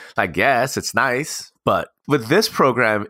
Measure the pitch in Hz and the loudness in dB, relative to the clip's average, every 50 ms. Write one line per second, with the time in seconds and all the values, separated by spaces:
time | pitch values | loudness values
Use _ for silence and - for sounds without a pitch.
0 | - - - - 104 92 73 85 104 135 135 117 127 139 - 101 - - - 110 | -20 -8 -4 -2 -2 -2 0 0 2 2 2 2 0 -2 -4 -6 -6 -4 -2 0
1 | 127 131 123 127 151 - - - - - _ _ - 117 101 87 - - _ _ | 0 0 0 -2 -4 -6 -8 -12 -14 -16 _ _ -2 0 0 0 0 -4 _ _
2 | _ - 143 143 110 110 151 196 220 - - - 160 135 117 120 123 110 107 104 | _ -2 -2 0 0 2 2 2 2 2 0 0 2 2 2 2 2 2 0 0
3 | 104 - | -2 -2